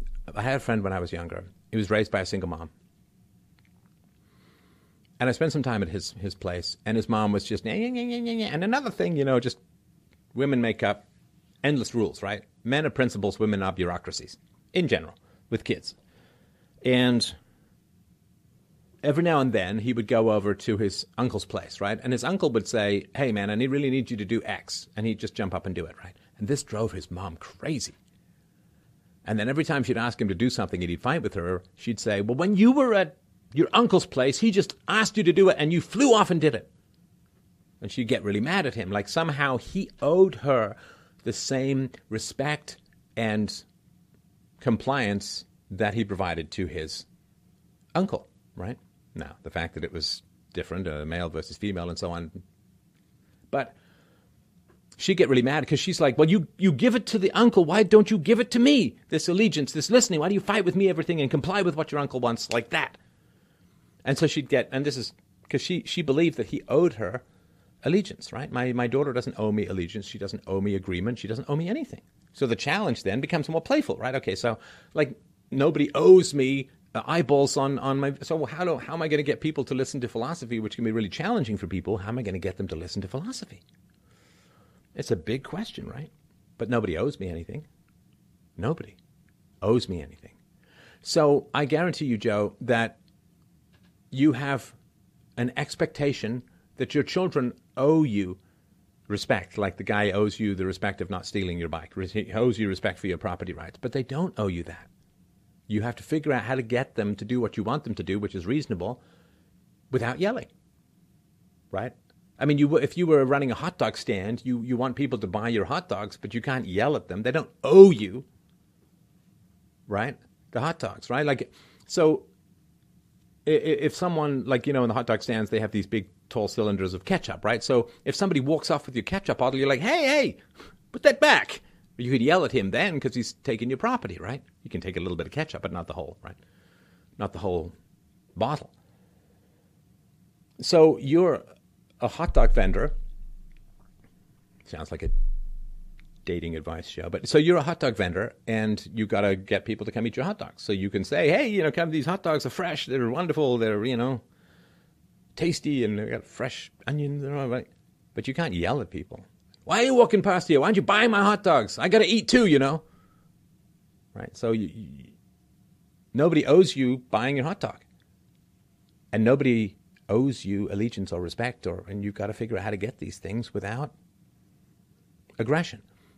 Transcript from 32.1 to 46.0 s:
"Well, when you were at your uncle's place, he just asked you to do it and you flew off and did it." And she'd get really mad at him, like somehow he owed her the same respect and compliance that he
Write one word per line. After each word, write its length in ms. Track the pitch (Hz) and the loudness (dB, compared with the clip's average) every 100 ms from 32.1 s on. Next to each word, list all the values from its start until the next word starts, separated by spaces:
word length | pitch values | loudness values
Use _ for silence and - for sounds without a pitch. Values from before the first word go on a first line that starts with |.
| 101 | -2
"Well, 160 | 104 131 | 0 0
when 200 | 185 196 | 2 6
you 160 | 233 | 6
were 220 | 277 254 | 6 4
at 220 | 202 170 - _ _ _ | 2 0 -4 _ _ _
your 140 | 139 - | 0 4
uncle's 340 | 208 240 147 - | 4 6 4 2
place, 320 | 135 135 - | 0 0 2
he 100 | 226 | 2
just 240 | 190 - - - | 4 0 -6 -2
asked 280 | 208 214 220 | 0 2 2
you 60 | |
to 80 | 175 | 4
do 160 | 190 190 | 8 6
it 80 | 147 | 6
and 140 | 151 | 2
you 80 | 170 | 0
flew 340 | - 202 277 | 0 2 6
off 160 | 214 185 | 6 6
and 100 | 170 | 4
did 140 | 151 | 2
it." 160 | 117 - _ _ _ _ _ _ _ _ _ _ _ | 0 -6 _ _ _ _ _ _ _ _ _ _ _
And 100 | 104 | -10
she'd 160 | - 113 | -6 0
get 160 | 120 | 0
really 160 | 104 101 | 0 -2
mad 260 | 131 196 143 | 0 0 -2
at 80 | |
him, 160 | 117 92 | -4 -4
like 180 | 101 98 | -4 -2
somehow 480 | 165 165 143 143 123 | -2 -2 0 0 -2
he 320 | - 196 - - | -4 -6 -8 -2
owed 360 | 143 180 190 117 | 2 6 4 4
her 400 | 135 127 104 - - - _ _ - | 0 2 0 -6 -20 -20 _ _ -8
the 60 | |
same 580 | - - 135 135 135 127 - _ | -6 -4 -2 0 -2 -4 -10 _
respect 680 | 110 - - 143 151 - - _ _ _ - | -10 -8 -6 -4 -6 -10 -20 _ _ _ -4
and 480 | 110 107 101 - - _ _ _ _ _ _ _ _ _ | -2 -2 -4 -6 -18 _ _ _ _ _ _ _ _ _
compliance 840 | 131 110 131 139 104 101 - - - _ _ | -2 -2 0 0 0 -2 -6 -12 -14 _ _
that 200 | 95 104 | -4 -2
he 120 | 110 | -2